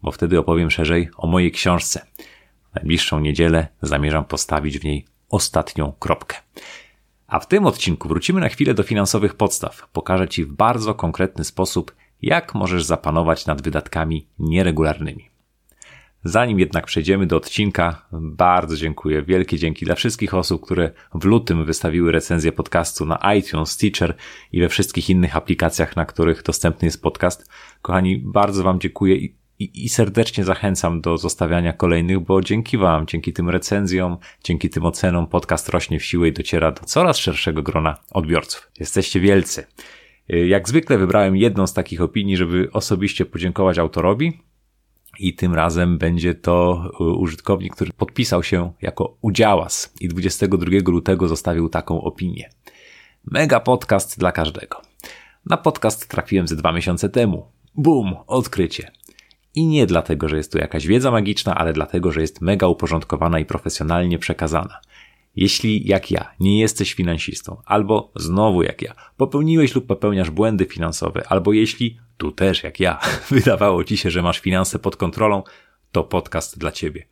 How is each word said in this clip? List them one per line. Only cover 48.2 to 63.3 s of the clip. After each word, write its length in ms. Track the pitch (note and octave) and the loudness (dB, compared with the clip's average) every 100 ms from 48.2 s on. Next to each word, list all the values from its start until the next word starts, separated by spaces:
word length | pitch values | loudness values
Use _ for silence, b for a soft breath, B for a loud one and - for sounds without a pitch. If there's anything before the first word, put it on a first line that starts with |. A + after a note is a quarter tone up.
| A#2+ F2+ | -2 0
się 300 | F2 F#2 F2 F2 | 0 -2 -2 -6
jako 360 | - - F2+ _ | -10 -4 -6 _
udziałas 720 | A2+ F#2+ G#2+ F#2+ F2 - - - | -2 4 4 4 0 -6 -8 -8
i 60 | F2+ | -6
dwudziestego 500 | E2+ F#2 - G2+ F#2 | -2 -2 0 0 2
drugiego 340 | F2 F#2+ F#2 | 2 2 4
lutego 360 | F2 E2 F#2 F2 | 2 2 0 2
zostawił 420 | D#2+ - E2 E2 | 0 -2 0 0
taką 320 | F2 - E2 | -2 -4 -4
opinię. 480 | - - F2+ - - _ B B B B B B - | -4 -6 -6 -6 -12 _ B B B B B B -6
"Mega 340 | - D3+ B2+ | -2 2 2
podcast 600 | - B2 - G2 - - | 2 0 2 0 0 -2
dla 120 | F2+ | 0
każdego. 500 | F2 D#2 D#2 - - - _ B B B B - | 0 -4 -4 -12 -16 -16 _ B B B B -4
Na 120 | D#3+ | -2
podcast 500 | - C#3+ A2 G#2+ - | 0 0 -2 -2 -8
trafiłem 400 | - - G2 E2+ | -6 0 0 0
ze 80 | D#2+ | -2
dwa 160 | E2 | 0
miesiące 380 | E2 E2+ F2 G2+ | 0 -2 -2 0
temu. 420 | A#2+ A#2 E2 - _ _ - | 2 0 0 -8 _ _ 0
Bum, 400 | D3 D3+ G2+ F2 - | 2 2 0 -8 -4
odkrycie. 640 | B2+ B2 - F2 - - _ - b b b _ - | -2 -2 -2 -2 -2 -14 _ -20 b b b _ -2
I 100 | D#3+ | 2
nie 200 | D3+ G#2+ | 4 4
dlatego, 420 | F2 - D2 D#2 | 2 0 -2 0
że 80 | D2+ | -2
jest 140 | D2+ | -2
tu 60 | D#2+ | -4
jakaś 300 | D2+ D#2+ D2+ | -2 -4 2
wiedza 240 | A2+ C3 | 2 4
magiczna, 440 | A#2 G2+ G#2 - E2 | 2 0 -2 -2 0
ale 180 | E2 | 0
dlatego, 380 | D2+ D2+ F2 F2 | 0 -2 0 0
że 100 | D#2+ | 0
jest 200 | D#2+ - | -4 -2
mega 260 | E2 G2 F#2 | -2 2 2
uporządkowana 720 | E2+ E2 E2 D#2 - E2 | 2 0 -2 -2 -2 0